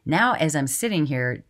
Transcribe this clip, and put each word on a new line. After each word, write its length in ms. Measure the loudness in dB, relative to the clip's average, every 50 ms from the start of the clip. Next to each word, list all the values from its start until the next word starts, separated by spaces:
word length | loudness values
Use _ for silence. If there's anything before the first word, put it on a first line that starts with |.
| _
now 280 | 0 2 2 2 2 2
as 200 | 2 0 0 0
I'm 140 | 0 -2 -2
sitting 380 | -2 -2 -2 0 0 0 0
here 380 | 0 0 0 -2 -2 -4 -6 -10